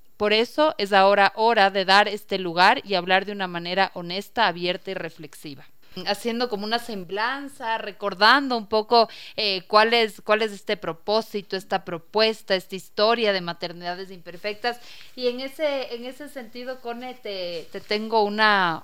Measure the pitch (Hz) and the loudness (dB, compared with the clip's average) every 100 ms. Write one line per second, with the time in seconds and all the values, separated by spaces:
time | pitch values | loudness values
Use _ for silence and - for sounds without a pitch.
0 | - - 208 214 233 - 302 - 202 196 | -20 -4 0 2 0 2 0 0 2 6
1 | 196 202 196 220 220 220 196 196 185 196 | 6 6 4 4 2 4 4 2 6 6
2 | 208 202 - 196 180 170 185 269 208 190 | 6 0 -6 -4 -2 4 6 4 0 -2
3 | 175 185 196 202 185 175 170 185 190 - | 2 2 2 -6 -6 -6 -4 0 0 -2
4 | 175 185 - - 208 175 175 180 - 185 | -8 -10 -8 0 0 0 -4 -4 -6 -10
5 | 170 - 151 - 160 135 - - - - | -10 -14 -18 -16 -16 -16 -20 -20 -18 -12
6 | 180 202 233 233 240 208 208 233 233 208 | -6 -4 -4 -4 -4 -4 -4 -4 -6 -10
7 | 170 196 226 277 285 - 226 226 214 190 | -8 -6 -4 -6 -10 -10 -6 -6 -6 -6
8 | 202 185 208 269 277 240 202 220 214 233 | -6 2 6 6 2 -4 0 -2 4 4
9 | 220 - - - 214 190 - 214 220 233 | 4 -2 -14 -6 -4 -4 2 4 6 4
10 | 220 - - 214 220 202 - 208 170 160 | 0 -4 0 0 0 -6 -6 -6 -4 -8
11 | - 214 220 208 190 185 - 190 180 170 | -2 -2 0 -8 -8 -10 -4 -6 -4 -10
12 | - 208 220 214 - 190 - 190 - - | -6 0 0 0 -2 -4 -2 -12 -12 0
13 | 214 233 220 190 175 170 175 165 175 180 | 2 2 0 -2 -4 -8 -10 -10 -10 -10
14 | 190 185 170 175 208 208 240 240 - - | -12 -18 -18 -12 -10 -6 -6 -6 -14 -20
15 | - - 247 247 269 - 311 277 254 240 | -20 -6 -4 -4 -10 -4 -4 -4 -6 -10
16 | 247 269 294 269 226 247 247 254 233 233 | -12 -14 -16 -14 -16 -14 -12 -12 -10 -10
17 | 254 247 214 196 175 170 - 196 - 214 | -12 -12 -12 -8 -8 -10 -10 -14 -4 -4
18 | 220 220 208 208 214 202 180 156 | 0 2 2 4 4 4 2 -2